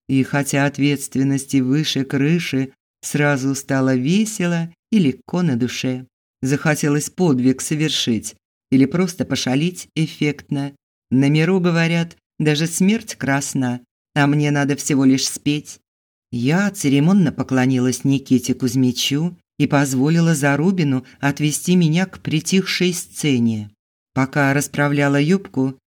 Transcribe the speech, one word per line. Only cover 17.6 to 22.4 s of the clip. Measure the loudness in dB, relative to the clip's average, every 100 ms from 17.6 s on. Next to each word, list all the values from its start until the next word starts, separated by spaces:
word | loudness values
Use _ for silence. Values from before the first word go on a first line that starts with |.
| 2 2 0 0
Никите | 0 -2 2 0 0
Кузьмичу | -2 -2 2 0 0 -2 -2 -4 -6 _ -4
и | 0
позволила | 0 0 0 2 2 2
Зарубину | 2 2 2 0 0 0 0 -4 -6
отвести | -4 -2 -2 -2 2 4
меня | 4 2 -2
к | -6
притихшей | -4 -4